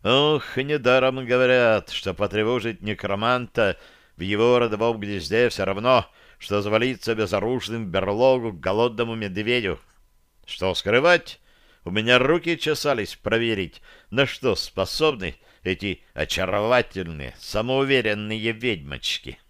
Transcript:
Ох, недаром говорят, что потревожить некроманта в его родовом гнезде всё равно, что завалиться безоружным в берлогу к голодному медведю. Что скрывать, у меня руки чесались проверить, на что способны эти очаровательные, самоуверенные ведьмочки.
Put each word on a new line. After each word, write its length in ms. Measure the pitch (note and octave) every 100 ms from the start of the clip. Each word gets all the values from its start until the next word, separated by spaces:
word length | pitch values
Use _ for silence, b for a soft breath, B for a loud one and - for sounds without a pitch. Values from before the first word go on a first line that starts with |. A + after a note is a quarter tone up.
Ох, 540 | G2+ C3 D3 D3+ - -
недаром 680 | C#3 D3+ B2 C3 C3 C3 B2
говорят, 640 | B2+ B2+ B2+ A#2+ G#2+ -
что 240 | - F#2+
потревожить 680 | F2 G2+ G#2 G#2+ B2 A2 G2+
некроманта 960 | G#2 G2+ G2+ G2+ A2+ B2 A#2+ - G#2 F2 b b b -
в 60 |
его 380 | F#2 G#2 A#2 B2
родовом 400 | A#2+ G#2 A#2 A2+
гнезде 500 | G2+ G2+ D#2 A2 A#2+
всё 160 | - F#2+
равно, 400 | G2 A#2+ G#2+ - b b b
что 240 | - G2+
завалиться 540 | G#2 A2 B2 A#2+ - A2
безоружным 720 | G#2 G2+ G#2+ B2+ G#2 A#2 G#2+
в 40 |
берлогу 640 | F#2 F#2+ G#2 C3 B2+ A2+
к 60 | F2
голодному 560 | F#2 G#2 A#2+ A2 A#2 A2+
медведю. 640 | G#2 F#2 G#2+ B2 G2+ D2+ _ _ _ _ _ _ -
Что 280 | - F#2 F2+
скрывать, 640 | G2 A#2 D#3+ F3 - - b b b b
у 80 | -
меня 280 | G2 A2 B2
руки 380 | C3 E3+ E3 E3
чесались 580 | D#3 D3 D3 B2+ G2+ -
проверить, 680 | G#2 A2+ A#2 G#2 F2 - b b b
на 140 | A2 C#3
что 300 | - C3 F#2+
способны 800 | - - F#2+ - D#3 B2+ F2+ - b b
эти 400 | F2+ F#2 G2+ E2+ b
очаровательные, 1200 | - D#2 - F#2 G2+ G#2+ B2 - F#2+ E2+ D#2 C2+ -
самоуверенные 1120 | - G#2+ A#2 C3 C3+ C3+ A2 G#2 G#2+ A2 A2
ведьмочки. 880 | A2 B2 F#2+ C#2 C2+ - - C2 B1+ _